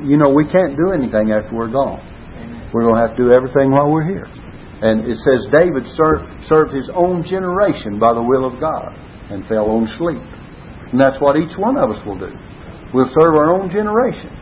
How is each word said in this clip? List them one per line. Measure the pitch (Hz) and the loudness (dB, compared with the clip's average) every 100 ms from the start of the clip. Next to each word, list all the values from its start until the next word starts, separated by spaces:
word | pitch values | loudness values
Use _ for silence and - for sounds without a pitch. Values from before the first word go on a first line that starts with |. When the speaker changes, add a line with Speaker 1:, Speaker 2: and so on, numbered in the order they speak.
Speaker 1:
you | 143 147 | 2 4
know, | 143 | 4
we | 143 151 | 4 2
can't | 185 170 | 2 0
do | 143 180 | 0 -2
anything | 175 120 107 107 | -2 -2 0 0
after | 107 107 | 0 -2
we're | 113 113 | -6 -4
gone. | 131 127 92 | -2 -2 -6
Speaker 2:
Amen. | - - - - 117 117 - | -16 -18 -18 -16 -16 -16 -6
Speaker 1:
We're | 117 117 | 0 2
gonna | 113 113 | 4 2
have | 120 | 2
to | |
do | 123 | 6
everything | 123 131 139 135 | 4 4 2 4
while | 139 147 | 4 2
we're | 160 156 | 0 -2
here. | 196 - - - - - - | -6 -10 -18 -20 -20 -18 -2
And | 110 110 120 | 0 0 -2
it | 107 | -2
says | 147 127 - | 2 2 4
David | 147 180 139 117 | 2 4 0 -4
ser-, | - 156 151 - - | 0 0 0 -4 -10
served | - 156 151 | 2 2 2
his | 139 127 | -2 -6
own | 185 180 180 | -2 0 0
generation | 165 190 185 185 202 - 107 101 | -4 -4 -2 0 0 -2 -6 0
by | 113 | 2
the | 117 | 2
will | 117 131 131 | 2 0 0
of | 123 | -4
God | 156 127 - - - - - | -4 -4 -10 -16 -20 -20 -14
and | 98 - | -12 -4
fell | 110 107 | -2 0
on | 113 113 | 0 -2
sleep. | - 170 127 - - - - - - - | -4 -6 -6 -12 -18 -20 -20 -20 -18 -4
And | 127 | 2
that's | 135 135 | 2 4
what | 143 151 | 2 2
each | 165 - | 0 -2
one | 214 262 | -2 0
of | 131 | 0
us | 101 | -2
will | 107 92 | -8 -10
do. | 92 - - - - - - | -10 -14 -18 -20 -18 -18 -4
We'll | 127 123 | 0 2
serve | 156 165 | 4 4
our | 156 151 | 6 4
own | 185 190 | 2 -2
generation. | 196 214 214 254 - - - | -4 -2 0 0 -4 -14 -18